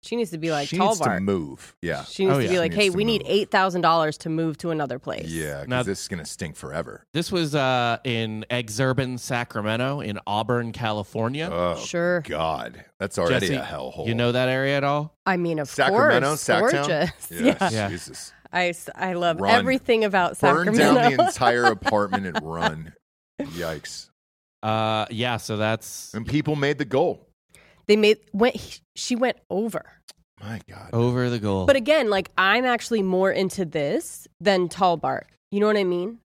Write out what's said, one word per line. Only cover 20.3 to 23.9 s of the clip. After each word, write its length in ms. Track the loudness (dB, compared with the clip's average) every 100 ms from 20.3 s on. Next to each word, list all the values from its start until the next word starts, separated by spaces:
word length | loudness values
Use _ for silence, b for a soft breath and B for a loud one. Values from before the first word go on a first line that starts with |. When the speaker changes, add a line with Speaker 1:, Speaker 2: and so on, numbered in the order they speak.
| 2
Speaker 2:
Burn 280 | 2 4 4
Speaker 1:
Sacramento. 260 | 4 6
Speaker 2:
down 180 | 6 6 4
the 80 |
Speaker 1:
<laughs> 20 | 2
Speaker 2:
entire 380 | 4 2 6
apartment 600 | 4 2 0 2 2 0
and 140 | -2 -4
run. 520 | -4 -2 -2 -4 -12 -16 _ _ _ _
Yikes. 680 | -10 -6 -6 -6 -10